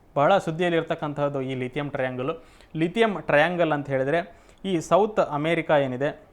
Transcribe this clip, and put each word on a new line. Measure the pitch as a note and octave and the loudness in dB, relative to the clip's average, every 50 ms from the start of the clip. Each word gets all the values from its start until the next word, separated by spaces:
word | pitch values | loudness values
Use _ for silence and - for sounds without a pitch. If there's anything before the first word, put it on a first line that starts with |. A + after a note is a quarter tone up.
| _ _ - | _ _ -2
ಬಹಳ | D3 C#3 E3 G3 F#3+ | 2 4 4 4 2
ಸುದ್ದಿಯಲ್ಲಿರ್ತಕ್ಕಂಥದ್ದು. | - E3+ D#3+ D#3+ F3+ F3 E3+ E3 D3+ - E3 D#3 - D3+ C#3+ C#3+ C#3+ C#3+ C#3 C#3 | 2 0 -4 -2 0 0 0 0 0 -2 -4 -6 -6 -6 -4 -2 -2 -2 -2 -2
ಈ | C3 C3 C3+ | -4 -4 -4
ಲಿಥಿಯಂ | B2+ B2+ B2+ - D3 C#3+ C#3+ | -4 -6 -6 -6 -6 -6 -6
ಟ್ರಯಾಂಗಲ್, | - C3+ C3 B2+ B2+ B2 B2+ C#3+ E3 - - - - - - - - | -4 -4 -4 -4 -4 -4 -6 -6 -6 -8 -12 -20 -20 -20 -18 -10 -4
ಲಿಥಿಯಂ | D#3 D#3+ F3 E3+ A3+ A3+ A3 G3 D#3 | -2 -2 0 2 2 2 2 0 -2
ಟ್ರಯಾಂಗಲ್ | D3+ - D3+ D3 D3+ E3+ F3+ E3+ F3 D#3+ | -2 2 4 4 4 4 2 2 0 2
ಅಂತ | D3+ C#3+ C#3 C#3 | 0 -2 -2 -2
ಹೇಳಿದ್ರೆ, | C#3 C3 C3 C3+ D3+ E3+ E3+ - - - - - - _ - | -2 -2 0 0 0 -2 -2 -4 -10 -20 -20 -20 -16 _ -4
ಈ | F#3+ F#3+ D#3+ | -2 -2 -2
ಸೌತ್ | D3+ - E3 F3+ G#3 G#3+ G#3+ G3 | 0 2 4 4 4 2 2 0
ಅಮೇರಿಕಾ | F3 - D3 C#3+ D3 D#3+ E3+ E3 D#3 - D#3+ D3 | 0 0 0 -2 0 0 0 0 2 2 2 2
ಏನಿದೆ | C#3 C3 B2+ B2 C#3 D3+ - - - - | 2 2 0 -2 -2 -4 -4 -6 -14 -20